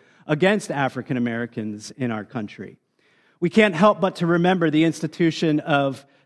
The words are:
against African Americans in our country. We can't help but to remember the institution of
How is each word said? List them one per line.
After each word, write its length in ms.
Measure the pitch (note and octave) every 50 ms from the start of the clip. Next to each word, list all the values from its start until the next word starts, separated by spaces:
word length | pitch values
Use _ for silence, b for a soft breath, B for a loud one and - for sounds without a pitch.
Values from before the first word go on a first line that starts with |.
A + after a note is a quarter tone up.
| b b b b b -
against 420 | D#3 D3 F3+ F#3+ G#3+ G3 - -
African 480 | D#3 C#3+ C3+ B2+ - C3 A2+ - C3+ B2
Americans 760 | A#2+ A#2+ A#2 A#2 A#2+ A#2 - A#2+ G#2+ A2 G#2 G#2 G#2+ -
in 200 | - - C3 A#2+
our 140 | A2 G#2+ G2+
country. 520 | - - A#2+ G#2 G#2 - - F#2+ F#2 - _ _ _ _ _ _ _ _ _ _ _ _ _
We 100 | F3 E3+
can't 260 | - G#3+ G#3+ G#3 E3
help 260 | D#3 G3+ G#3+ G3+ E3
but 160 | G3 F#3 - -
to 100 | F3+ E3
remember 420 | F3 F3 E3+ F3+ F#3+ F3+ E3+ D#3
the 140 | D3 D3+ E3
institution 800 | E3 D3+ - E3+ D3+ - - F3 E3 D#3 - F3+ D#3+ D3+ D3+
of 440 | - E3+ D3 C#3 C#3 C#3 C3 - - b b b b